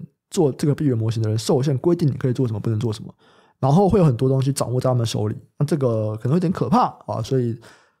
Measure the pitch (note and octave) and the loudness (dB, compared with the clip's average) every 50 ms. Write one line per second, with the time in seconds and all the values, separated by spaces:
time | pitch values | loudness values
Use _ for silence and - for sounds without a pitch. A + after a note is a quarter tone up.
0 | - - _ _ _ _ - G3+ D#3+ D3 - - - D3 C#3 - D#3+ C#3 B2 A2+ | -10 -18 _ _ _ _ -2 0 0 0 0 0 0 0 0 2 0 0 0 0
1 | A2 A2 G#2+ A2 A2 G#2+ G#2+ A2+ - - F3+ C3 C3 D#3 C#3 A#2+ - F3 F3 E3+ | 0 -2 -2 -2 -2 -2 -2 -2 0 0 0 2 2 0 0 0 2 0 2 2
2 | F3 C#3+ - - - C3 A#2+ - C3+ A#2 G#2+ G2+ - A2+ A2 G#2+ A#2 A2+ G2+ - | 2 0 0 0 -2 -2 0 0 -2 -2 -2 -4 -2 -2 -2 -2 -2 -4 -4 -6
3 | - - - _ _ _ _ _ _ _ _ _ - C3+ C#3+ F#3 G#3 F#3 G3 G#3 | -10 -16 -18 _ _ _ _ _ _ _ _ _ 0 2 4 4 4 4 4 4
4 | E3+ D3+ B2 A2 C3+ C3 C3+ C3 C3 C#3 C3+ - A#2 A2 A#2+ B2+ - C3 B2+ B2 | 4 4 4 2 2 0 2 2 0 0 0 -2 -2 -2 -2 -2 0 0 0 0
5 | A2+ A2 - A2+ G#2+ G#2+ A2 - - _ _ _ D3+ D3 F3 D3+ C3+ A#2+ A2+ A2 | 0 -2 -2 -2 -2 -2 -4 -8 -12 _ _ _ -2 -2 0 0 0 0 0 0
6 | G#2+ G#2+ G#2+ A2 - B2 C#3+ F#3 F3 E3 F#3 - C#3+ A#2 E3 B3 A#3 E3 - - | -2 -4 -6 -4 -2 0 0 0 0 0 0 -2 0 0 2 2 2 0 -2 -8
7 | - - G#2 A2+ A#2 - C3+ C3 B2 A#2 A2+ - - - - _ _ _ _ _ | -10 -8 -6 -6 -4 -2 0 0 0 -2 -4 -6 -12 -20 -20 _ _ _ _ _